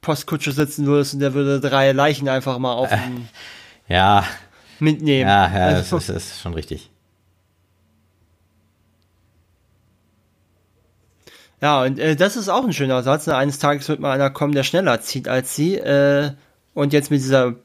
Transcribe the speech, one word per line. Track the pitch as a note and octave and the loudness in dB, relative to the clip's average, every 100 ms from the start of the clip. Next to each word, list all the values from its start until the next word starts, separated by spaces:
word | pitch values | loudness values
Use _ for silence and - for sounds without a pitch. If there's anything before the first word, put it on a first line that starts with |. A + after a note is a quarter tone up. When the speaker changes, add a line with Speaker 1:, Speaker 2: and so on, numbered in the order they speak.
Speaker 1:
Postkutsche | - D3+ - D#3 - | -4 -4 -4 -6 -4
sitzen | C3+ D3 - C#3+ | -2 -2 -2 2
würdest | C#3+ C#3 | 2 2
und | C#3 | -2
der | C#3 | -2
würde | C3+ C#3 C#3 | 0 0 0
drei | C#3 C3+ C3+ | 0 4 4
Leichen | C3+ D3 C3+ C#3 | 4 2 2 -2
einfach | C3 C3 B2 | -2 -2 -4
mal | B2+ | -2
auf | A#2+ B2+ | -2 0
Speaker 2:
Äh, | G#2 | -2
Speaker 1:
den | B2 B2 A#2 - - - - _ _ | -2 -10 -14 -18 -20 -20 -20 _ _
Speaker 2:
ja. | F2 F#2+ G#2 F#2 - - _ _ - | 2 6 4 2 -10 -20 _ _ -2
Speaker 1:
mitnehmen? | D#3 D#3 D3+ C3+ A2 | 0 0 2 2 4
Speaker 2:
Ja, | G2+ F2+ | 4 4
ja, | F#2+ F#2 | 2 2
Speaker 1:
Also | F#2 F2+ F3 | 2 0 -4
Speaker 2:
das | - | -4
ist, | F#2 | -8
das | - | -10
ist | - | -12
schon | F2+ | -10
richtig. | E2 - - - _ _ _ _ _ _ _ _ _ _ _ _ _ _ _ _ _ _ _ _ _ _ _ _ _ _ _ _ _ _ _ _ _ _ _ _ _ _ _ _ _ _ _ - - _ _ | -10 -10 -14 -14 _ _ _ _ _ _ _ _ _ _ _ _ _ _ _ _ _ _ _ _ _ _ _ _ _ _ _ _ _ _ _ _ _ _ _ _ _ _ _ _ _ _ _ -20 -20 _ _
Speaker 1:
Ja, | C#3+ C#3+ | 0 2
und, | B2+ C3+ | 0 -2
äh, | D#3 D#3 | -2 2
das | F#3+ A3+ | 0 0
ist | G3 | -2
auch | G3 C4 | -2 0
ein | |
schöner | C#3 C#3 B2+ | -2 0 0
Satz, | B2 D3+ D#3+ | 0 -2 0
ne? | C#3 | 0
„Eines | C#3 C#3 | 0 0
Tages | D3 C#3+ C#3 | -2 -2 -4
wird | D3 | -4
mal | C#3+ | -2
einer | C3+ C#3 | 0 0
kommen, | C3+ C#3+ | 0 -2
der | C#3+ | 0
schneller | C3 E3+ F#3+ A#2 | 0 0 0 0
zieht | - C3+ B2+ | -2 -8 -2
als | C3 B2+ - | -4 -4 -2
sie“, | D#3 G3 | -2 -2
äh, | - C#3+ C#3+ C#3+ C#3+ C#3 _ _ _ | 0 2 4 2 -2 -8 _ _ _
und | - C#3+ | -4 0
jetzt | D3 C#3 | 0 2
mit | D3 | -2
dieser | C3 C3+ B2+ A#2 | 2 2 2 -2